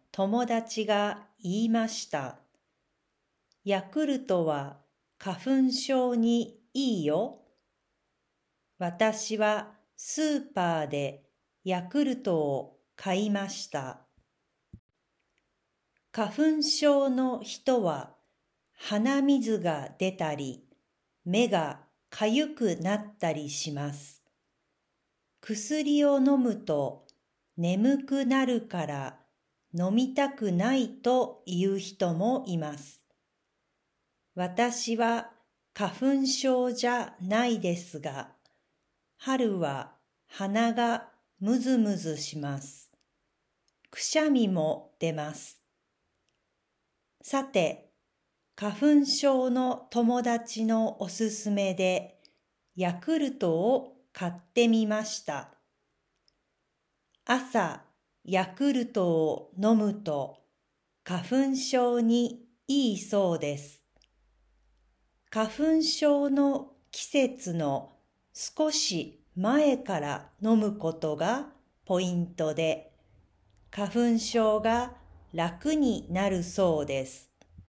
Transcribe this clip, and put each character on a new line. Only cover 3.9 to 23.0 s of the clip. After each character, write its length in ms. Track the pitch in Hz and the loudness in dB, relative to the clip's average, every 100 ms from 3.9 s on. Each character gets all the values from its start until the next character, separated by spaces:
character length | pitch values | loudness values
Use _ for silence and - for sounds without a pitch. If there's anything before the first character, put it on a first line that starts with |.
| 302 302 | -2 0
ル 140 | 262 - | -2 0
ト 180 | 180 160 | 0 0
は 320 | 147 139 143 _ _ _ _ | -2 -6 -12 _ _ _ _
花 520 | 196 175 254 269 262 | -8 -6 0 2 2
粉 20 | |
症 420 | 262 - 262 247 | 0 0 0 0
に 460 | 240 226 233 - - _ 254 | 2 2 2 0 -8 _ -4
い 260 | 269 208 | 0 0
い 40 | 147 | 0
よ。 340 | 156 247 - _ _ _ _ _ _ _ _ _ _ _ _ _ - | 0 -2 -8 _ _ _ _ _ _ _ _ _ _ _ _ _ -8
私 600 | 175 175 220 214 - 214 | -6 0 0 0 -4 0
は 320 | 214 214 - - _ - | 2 0 -4 -16 _ -16
ス 240 | - - | -8 -2
ー 320 | 311 285 277 | 0 0 -2
パ 280 | - 175 160 | -2 0 0
ー 60 | 147 | -2
で 360 | 143 139 139 _ _ _ _ | -2 -4 -6 _ _ _ _
ヤ 180 | 185 180 | -4 -4
ク 240 | 175 285 285 | -2 0 0
ル 120 | 240 | 0
ト 200 | 208 170 | 0 0
を 400 | 147 135 - - _ - | 0 -2 -6 -14 _ -10
買 300 | 196 190 214 | -4 -2 0
い 40 | |
ま 180 | 202 196 | -2 -4
し 220 | - - | -8 -8
た。 300 | 147 131 123 _ _ _ _ _ _ _ - _ _ _ _ _ _ _ _ _ _ _ _ _ | -8 -8 -12 _ _ _ _ _ _ _ -20 _ _ _ _ _ _ _ _ _ _ _ _ _
花 460 | - 214 214 311 311 | -6 -4 0 2 2
粉 40 | |
症 480 | 294 - 294 277 269 | 0 2 4 4 4
の 320 | 254 262 247 | 2 0 -2
人 400 | - - - 254 | -8 -6 0 2
は 320 | 180 143 - - _ _ _ _ _ | 2 -2 -6 -18 _ _ _ _ _
鼻 500 | - - 208 233 277 | -16 -4 0 2 2
水 340 | 277 277 220 214 | 4 2 2 0
が 320 | 170 151 135 - | 0 -2 -6 -4
出 140 | 185 | -4
た 240 | 190 160 143 | -2 -4 -4
り、 320 | 139 123 - _ _ _ _ _ | -6 -10 -16 _ _ _ _ _
目 240 | 175 196 240 | -2 2 2
が 340 | 185 151 - _ _ _ | 2 0 -6 _ _ _
か 160 | - 214 | -4 0
ゆ 220 | 247 302 | 2 0
く 300 | 311 226 175 | -2 -2 0
な 180 | 170 | -2
っ 220 | 208 | -2